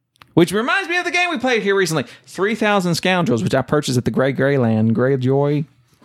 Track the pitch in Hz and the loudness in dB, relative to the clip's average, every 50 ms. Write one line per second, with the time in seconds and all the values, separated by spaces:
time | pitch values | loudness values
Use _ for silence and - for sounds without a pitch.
0 | _ _ _ - - _ - 156 175 - 170 214 233 285 349 392 381 311 349 359 | _ _ _ -20 -20 _ 0 2 2 2 2 -2 -2 0 -2 -2 -2 -2 -4 -4
1 | 349 349 294 349 359 349 330 233 240 262 247 220 190 202 196 196 190 156 160 151 | -2 -2 -2 -2 0 -2 -2 -2 -2 0 0 0 0 0 0 0 0 0 0 -2
2 | 117 - - - _ - - - 185 214 226 208 220 208 208 202 180 175 165 - | -4 -6 -10 -20 _ -14 -6 -4 -2 -2 -2 0 0 2 2 2 2 0 0 0
3 | - 180 185 180 170 220 127 113 113 120 127 131 127 - 151 147 139 - 131 123 | 0 0 0 0 2 0 0 0 0 0 0 -2 -2 0 -2 -2 0 0 0 -2
4 | 113 131 113 - 131 143 131 123 131 139 143 135 120 113 110 110 110 113 113 101 | 0 0 0 0 0 0 0 0 0 0 2 2 2 2 2 2 2 2 2 2
5 | 123 131 139 131 123 127 131 139 143 143 147 147 147 - _ _ _ _ _ _ | 2 2 2 0 0 0 2 2 2 0 0 -2 -4 -6 _ _ _ _ _ _